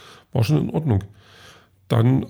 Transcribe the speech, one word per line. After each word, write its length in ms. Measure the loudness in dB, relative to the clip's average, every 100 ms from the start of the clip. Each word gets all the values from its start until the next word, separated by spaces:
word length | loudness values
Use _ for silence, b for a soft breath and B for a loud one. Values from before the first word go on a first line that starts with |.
| B B B
war 100 | -2
schon 160 | 0 0
in 120 | -2
Ordnung. 340 | -4 -2 -2 -2 B B B B B B _ _
Dann, 380 | 2 2 2 -2